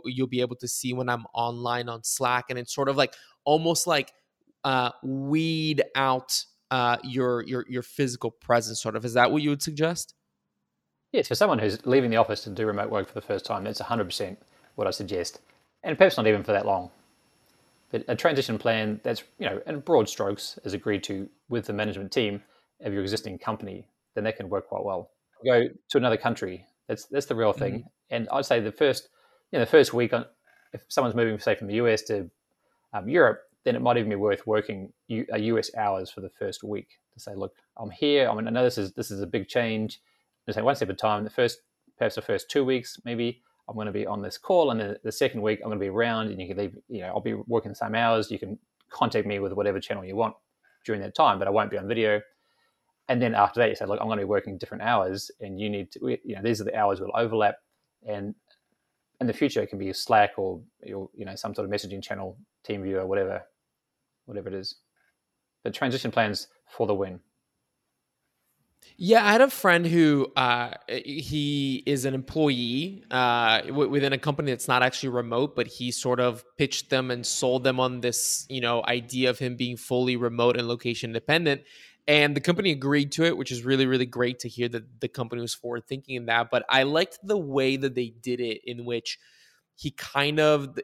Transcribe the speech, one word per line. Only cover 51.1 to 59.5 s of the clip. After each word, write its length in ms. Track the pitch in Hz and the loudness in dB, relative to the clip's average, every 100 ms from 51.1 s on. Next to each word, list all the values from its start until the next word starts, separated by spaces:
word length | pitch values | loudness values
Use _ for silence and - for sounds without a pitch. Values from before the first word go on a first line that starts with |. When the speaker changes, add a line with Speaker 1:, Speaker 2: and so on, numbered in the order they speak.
Speaker 2:
time, 240 | - 147 95 | 2 4 4
but 100 | 98 | 2
I 40 | |
won't 180 | 104 104 | 2 0
be 80 | 101 | -2
on 100 | 98 | -4
video. 340 | 117 107 104 - _ _ _ _ _ _ _ - | 0 2 2 -2 _ _ _ _ _ _ _ -4
And 120 | 123 | 0
then 140 | 120 110 | 2 4
after 240 | 101 117 | 4 4
that, 80 | 113 | 2
you 60 | 107 | 2
say, 100 | 98 | -4
"Look, 140 | 104 | -4
I'm 60 | 110 | -2
gonna 140 | 107 | -2
be 40 | 98 | 0
working 320 | 101 101 95 | -2 -2 -8
different 260 | - 110 | -10 -6
hours, 460 | 107 117 92 98 - - | 0 2 0 -4 -8 -12
and 180 | 101 95 | -12 -6
you 100 | 104 | -6
need 220 | 104 92 | -6 -8
to, 260 | - 123 120 | -8 -4 -4
you 120 | 127 98 | -6 -4
know, 60 | |
these 200 | 110 107 | -2 -2
are 20 | |
the 120 | 101 - | -2 0
hours 240 | 101 95 | 2 0
we'll 100 | 98 | -2
overlap." 440 | 110 117 110 104 - _ _ _ _ 110 | -2 0 2 2 0 _ _ _ _ -8
And 280 | 104 101 104 _ _ _ _ _ _ _ - | -8 -8 -10 _ _ _ _ _ _ _ -4
in 80 | 120 | -2
the 60 | |
future, 280 | 107 143 | 2 0